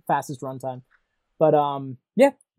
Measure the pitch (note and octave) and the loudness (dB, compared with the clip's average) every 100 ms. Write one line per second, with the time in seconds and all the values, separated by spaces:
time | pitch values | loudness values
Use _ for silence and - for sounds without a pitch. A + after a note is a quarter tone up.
0 | - D3 C3+ C3+ C3 C3 C3 B2+ _ _ | -4 -4 -4 -12 -12 -12 -12 -14 _ _
1 | _ _ _ - D#3 D3 C#3+ C#3 C3+ B2+ | _ _ _ 0 4 4 2 -4 -10 -14
2 | _ G3+ C#4 - _ | _ 2 2 2 _